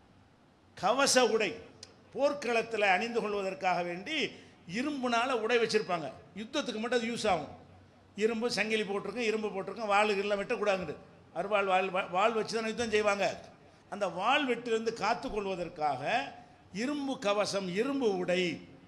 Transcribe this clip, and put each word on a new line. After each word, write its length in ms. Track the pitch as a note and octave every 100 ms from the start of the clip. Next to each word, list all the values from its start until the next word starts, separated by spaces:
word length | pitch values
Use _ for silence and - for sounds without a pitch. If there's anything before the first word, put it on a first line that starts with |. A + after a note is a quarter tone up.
| - - - _ _ _ _ -
கவச 500 | F#3 B3+ C#4 B3+ A#3
உடை 300 | A3 G3+ - - - - - -
போர்க்களத்துல 640 | G#3+ C#4+ C#4+ A#3 A#3 A3 A3
அணிந்து 420 | G3+ F#3 A3+ A3+
கொள்வதற்காக 640 | G3+ G3+ F#3+ F#3+ F#3 F3
வேண்டி 480 | F3 F3 G3+ D#4 G3+ - - - -
இரும்புனால 580 | G3 C#4+ C#4+ B3 A#3 B3+
உடை 260 | A#3+ G#3+ A#3+
வச்சிருப்பாங்க. 540 | A3 G#3 F3+ E3+ C#3 - - G3
யுத்தத்துக்கு 420 | A3 D4+ B3+ G#3+
மட்டும் 220 | A#3 B3
அது 120 | A3+
யூஸ் 140 | A#3+ G#3
ஆகும். 200 | F3 C#3+ - - - - - - -
இரும்பு 360 | A3 A3+ A#3+
சங்கிலி 320 | G#3+ G#3+ A3
போட்டிருக்கும், 400 | G3+ G3+ G3 G#3+
இரும்பு 240 | A3+ A3 G#3+
போட்டிருக்கும், 440 | F#3+ F#3 F#3+ G#3+
வாளுகள்லாம் 500 | G3+ G#3+ G3 G3+ G3+
வெட்டக்கூடாதுங்கிட்டு 540 | G3+ A3+ G#3 F#3+ D#3+ C3 - - - D#3+
அருவாள் 300 | G3 G#3 G3
வாள் 240 | F#3 F#3+
வா-, 200 | F#3 E3+
வாள் 220 | F3+ A3
வச்சு 260 | A3 G#3 A3+
தான் 100 | A3
யுத்தம் 220 | A3 A#3
செய்வாங்க. 500 | G#3+ G#3 G3+ F3 G#2 - - - - -
அந்த 180 | G3+ F#3+
வாள் 380 | E3+ G#3 D4 C4+
வெட்டிலிருந்து 480 | A#3 A#3+ A3+ A3+
காத்து 360 | A3+ G3 A#3 C4
கொள்வதற்காக 1040 | G#3 G3 F#3 E3 D#3+ D3+ B2+ D3+ A#3 C4+ - - - -
இரும்பு 460 | F3+ B3+ D4 C4+ C4
கவசம், 480 | G3 G#3 G3 F#3 F#3
இரும்பு 500 | F3+ C4 C#4 A#3 F#3
உடை 520 | F3+ F3+ F3 C#3+ - -